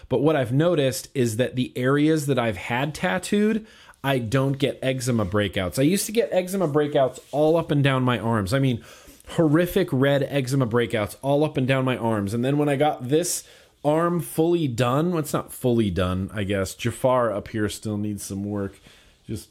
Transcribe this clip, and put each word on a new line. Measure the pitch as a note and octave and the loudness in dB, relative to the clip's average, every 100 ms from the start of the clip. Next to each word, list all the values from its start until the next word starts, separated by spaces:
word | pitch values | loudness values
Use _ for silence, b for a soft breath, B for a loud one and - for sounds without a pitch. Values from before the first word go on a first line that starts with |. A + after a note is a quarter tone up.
| - | -4
but | A#2+ | 0
what | D3 D3+ | 2 2
I've | A2+ | 0
noticed | C3 F3 D3+ C3 - - | 2 2 2 0 -2 -8
is | C#3 A#2+ G#2+ | -2 -2 0
that | A#2+ B2+ | -2 -2
the | A#2+ B2 | -4 -2
areas | B2+ C#3+ D#3 D#3 C#3 | 0 2 2 2 0
that | B2 | 0
I've | A#2+ F#2 | 0 -2
had | - A#2+ D3 | -4 -2 -2
tattooed, | - F#3 F#3 - G#3 G#3+ A3+ B B B B | -2 -2 -2 0 2 2 0 B B B B
I | C3+ C3 | -2 -2
don't | A2 C3+ C#3 C3+ | 0 0 0 0
get | C3 - | -2 0
eczema | C3 C3 B2 A2+ F#2+ | -4 -2 0 0 0
breakouts. | G#2 G2+ G2 F2+ C3 | 0 0 -2 -4 0
I | |
used | D3 G3 - | 2 2 0
to | |
get | A3 G3 | -2 0
eczema | F#3 F3+ G3 D#3+ | 0 -2 -2 0
breakouts | D3+ D3 D3 B2+ - - | 0 2 2 2 -2 -6
all | C#3 D#3 E3 | 0 2 2
up | - | 2
and | D3 | 2
down | C#3 C3 | 4 4
my | B2+ A2+ | 2 2
arms. | A2+ A2+ F#2+ | 0 0 0
I | C3+ | 2
mean, | C3+ A2+ B B B B - | 2 0 B B B B -6
horrific | - D#3 D#3 F3 G3 F3 | 0 4 4 2 0 0
red | C3 C#3 C#3 | 2 2 2
eczema | C3+ C#3+ B2 C#3 A#2 | 0 -2 0 0 2
breakouts | A#2+ A#2 A2+ G2+ - | 0 0 -2 -4 -4
all | C#3 C#3+ | 0 2
up | D3+ D3 | 2 0
and | B2+ | 0
down | C3+ C3 | 0 0
my | B2 | 0
arms. | A#2 G#2+ G2 | 0 0 -2
And | A#2 B2+ | -2 0
then | D3 | 0
when | D3 | 0
I | C#3 | 2
got | D3+ - B2 | 0 0 0
this | D#3 F3 - B B B B | 0 0 -6 B B B B
arm | D3 D#3 E3+ F3 | 0 2 2 0
fully | - D#3+ E3 F3 C#3+ | -2 0 0 2 -2
done, | A2+ B2 C#3 F3 | 0 0 0 0
well, | E3 | -2
it's | C#3+ | -2
not | C#3 - | -6 -6
fully | - B2 A#2 G2+ | -4 0 2 2
done, | F2 F2+ F#2 F#2+ | 0 -2 -2 -4
I | G#2+ | -6
guess. | G2 G2+ F#2 - | -2 -2 -2 -4
Jafar | A#2+ - C3 B2+ A#2 | -6 -2 0 2 0
up | G2+ - | -2 -6
here | A2 G2+ | -4 -4
still | - A2 G#2 | -4 -6 -4
needs | G#2 G2+ | -6 -8
some | - G2 | -8 -8
work. | G2+ G2+ G2 - b b b b - | -6 -4 -6 -10 b b b b -12
Just | G#2+ - | -12 -12